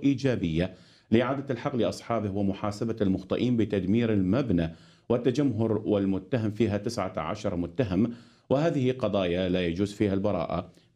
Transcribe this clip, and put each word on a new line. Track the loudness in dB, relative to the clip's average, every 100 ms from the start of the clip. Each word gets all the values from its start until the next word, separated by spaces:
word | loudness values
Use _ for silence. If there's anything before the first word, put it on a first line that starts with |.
إيجابية | 0 2 0 0 0 0 -2 -4 -20 -20 _
لإعادة | 2 2 -2 -4
الحق | -6 -4 0
لأصحابه | -2 -2 -4 -2 -2
ومحاسبة | -2 -2 -2 -4 -4 -6 0
المخطئين | 0 0 -2 -2 2 2
بتدمير | 0 0 0 2 2
المبنى | 2 2 2 2 0 0 -4 -18 _ -2
والتجمهر | 0 2 2 0 0 0
والمتهم | 0 2 2 2 0 -2 -2 -2
فيها | 0 0 0
تسعة | -2 -4 -4 -4
عشر | -4 -4 -4 -2
متهم، | -2 -2 0 2 0 -2 -16 _ 0
وهذه | 2 2 2 0
قضايا | 0 0 0 2 0 2
لا | 2 0
يجوز | 0 -2
فيها | 0 0
البراءة | 2 0 -2 -2 -4 -6 -14 _